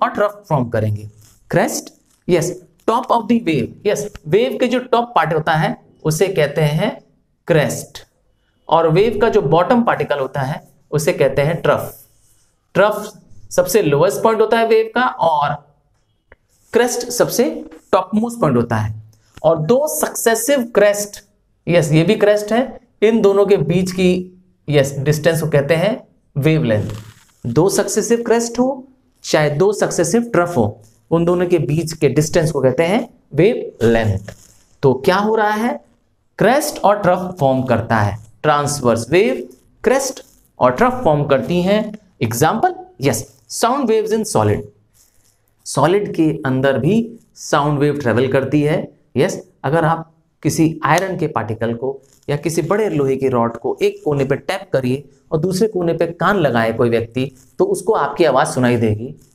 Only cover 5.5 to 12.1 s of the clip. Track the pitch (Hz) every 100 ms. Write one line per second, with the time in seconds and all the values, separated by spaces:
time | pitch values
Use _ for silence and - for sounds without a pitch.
5.5 | 156 185 - _ _ 156 156 190 185 147
6.5 | - 151 156 214 277 _ _ _ _ -
7.5 | 160 123 - - - - _ _ _ _
8.5 | _ - 165 165 160 226 233 226 208 143
9.5 | 160 - 247 233 143 143 143 131 143 131
10.5 | 170 - _ _ 151 156 165 139 135 143
11.5 | 170 - 123 - - _